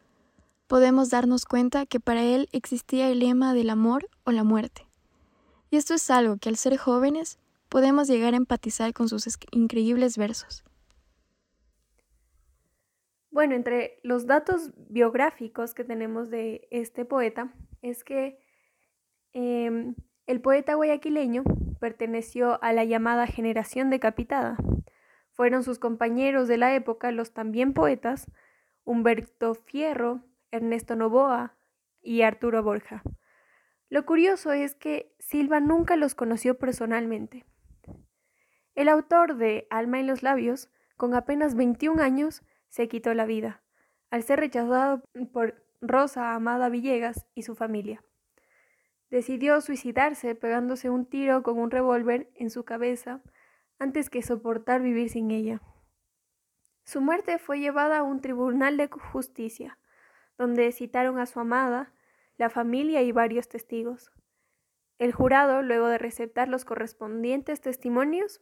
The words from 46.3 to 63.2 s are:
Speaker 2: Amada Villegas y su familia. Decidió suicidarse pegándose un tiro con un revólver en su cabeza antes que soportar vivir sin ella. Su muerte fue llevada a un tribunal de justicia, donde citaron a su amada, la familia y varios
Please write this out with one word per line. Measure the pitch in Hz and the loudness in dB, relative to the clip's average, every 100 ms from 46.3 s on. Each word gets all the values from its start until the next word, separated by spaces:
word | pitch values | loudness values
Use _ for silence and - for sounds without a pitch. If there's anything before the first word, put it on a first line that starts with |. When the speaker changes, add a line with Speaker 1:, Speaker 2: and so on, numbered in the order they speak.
Speaker 2:
Amada | 226 233 247 247 | -2 -2 0 0
Villegas | 240 262 240 233 233 - | -2 -2 -2 -2 -8 -14
y | - | -14
su | 226 | -12
familia. | 220 226 214 202 220 _ _ _ _ _ _ _ _ _ _ - | -8 -6 -4 -6 -12 _ _ _ _ _ _ _ _ _ _ -4
Decidió | 247 240 254 285 294 | -2 -2 -2 2 2
suicidarse | 294 269 247 247 294 285 240 | 2 -6 -4 0 0 0 -6
pegándose | 226 233 233 247 254 254 | -4 -2 -2 -2 -4 -4
un | 247 254 | -4 -4
tiro | 277 277 262 | -2 0 2
con | 254 233 | 0 -2
un | 233 | -2
revólver | 254 254 240 233 247 285 | 0 2 2 0 -2 -4
en | - 233 | -10 -8
su | 247 | -8
cabeza | 233 226 240 240 247 262 - _ _ _ _ - | -10 -4 -4 -4 -8 -14 -16 _ _ _ _ -8
antes | 269 285 285 | -4 -2 -4
que | 247 | -6
soportar | 226 233 233 226 226 254 | -4 -4 -4 -4 0 0
vivir | 254 233 233 | 2 0 -2
sin | 233 220 | -2 -2
ella. | 220 220 226 - _ _ _ _ _ _ _ _ _ _ _ | -2 -4 -6 -12 _ _ _ _ _ _ _ _ _ _ _
Su | - 285 | -10 -2
muerte | 277 349 - 339 | 0 0 -2 -4
fue | 330 285 | -4 -4
llevada | 285 285 302 302 | -2 0 2 2
a | |
un | 285 269 | 0 -4
tribunal | 269 247 254 285 269 294 | -4 -2 0 2 2 0
de | 285 | -2
justicia, | 294 - 262 262 - 220 - 247 - _ _ _ _ _ - | -6 -10 -10 -10 -10 -12 -12 -18 -18 _ _ _ _ _ -4
donde | 247 240 240 | -2 2 0
citaron | 240 233 247 254 254 | 0 -6 -2 0 -2
a | 247 | -6
su | 240 | -6
amada, | 233 247 254 247 269 _ _ _ _ - | -2 0 0 -2 -6 _ _ _ _ -4
la | 233 | -2
familia | 240 233 254 302 311 | -2 -2 0 0 2
y | 247 | 2
varios | 233 | 2